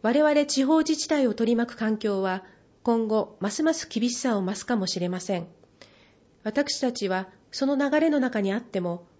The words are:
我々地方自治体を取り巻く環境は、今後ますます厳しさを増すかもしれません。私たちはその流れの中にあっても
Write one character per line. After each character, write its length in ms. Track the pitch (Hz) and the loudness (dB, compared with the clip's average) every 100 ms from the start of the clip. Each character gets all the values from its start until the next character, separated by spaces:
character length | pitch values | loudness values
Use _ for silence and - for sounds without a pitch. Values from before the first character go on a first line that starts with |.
我 180 | 214 269 | 2 4
々 280 | 302 294 285 | 4 4 2
地 180 | - | 0
方 140 | 269 320 | 4 4
自 180 | 311 302 | 2 -2
治 140 | - | 0
体 160 | 302 254 | 2 2
を 80 | |
取 160 | - 226 | 2 0
り 60 | 233 | 2
巻 180 | 233 | 0
く 20 | - | -2
環 220 | 214 214 | -2 0
境 240 | 214 196 | 0 0
は、 200 | 190 185 - - _ _ | 0 -2 -6 -20 _ _
今 240 | - 226 226 | 0 0 2
後 300 | 220 - - | 0 -2 -4
ま 100 | 196 | -6
す 120 | 202 | 0
ま 120 | 320 | 0
す 120 | 320 - | 0 -4
厳 220 | 233 240 | -2 -2
し 80 | 240 | -2
さ 220 | 262 214 | -2 0
を 40 | |
増 120 | 185 | -2
す 100 | 202 | -4
か 120 | - 240 | -2 -2
も 100 | 185 | -2
し 120 | 185 | -2
れ 120 | 180 | -2
ま 100 | 180 | -4
せ 180 | 180 185 | -4 -4
ん。 80 | 165 - _ _ - _ _ _ _ _ | -4 -16 _ _ -20 _ _ _ _ _
私 380 | 220 220 285 - | -4 -2 -2 -2
た 100 | 254 | -2
ち 180 | 240 196 | -2 -2
は 200 | 185 185 - _ | -2 -4 -16 _
そ 160 | - 269 | -4 0
の 100 | 277 | 0
流 240 | 285 302 | 2 2
れ 80 | 320 | 2
の 100 | 294 | 2
中 220 | 254 220 | 0 0
に 100 | 196 | -2
あ 40 | 208 | -2
っ 20 | |
て 180 | 240 196 | -4 -4
も 260 | 175 175 - | -4 -6 -10